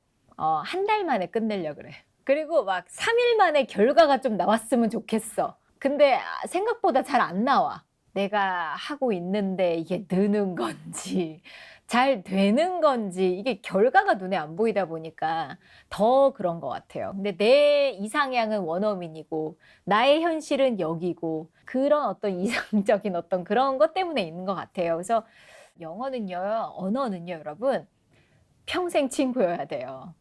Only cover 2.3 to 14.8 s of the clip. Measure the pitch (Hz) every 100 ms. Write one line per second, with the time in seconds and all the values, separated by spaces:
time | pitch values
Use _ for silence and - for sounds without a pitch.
2.3 | 285 302 320 190 180 - - - 466 480
3.3 | 453 - 302 - 185 226 294 311 269 262
4.3 | 208 - 226 - 240 226 226 - 220 -
5.3 | - 160 - _ - 269 285 285 208 85
6.3 | 85 220 349 427 453 370 262 240 254 160
7.3 | 185 254 240 147 135 - _ _ 190 196
8.3 | 208 190 180 160 170 - 285 254 185 175
9.3 | 208 196 185 180 170 165 185 196 185 202
10.3 | 208 196 170 359 151 160 170 185 185 -
11.3 | 156 - - - - - 233 262 240 -
12.3 | 190 196 233 349 359 311 254 202 180 185
13.3 | 180 233 208 - 196 240 370 403 240 185
14.3 | 185 151 165 226 208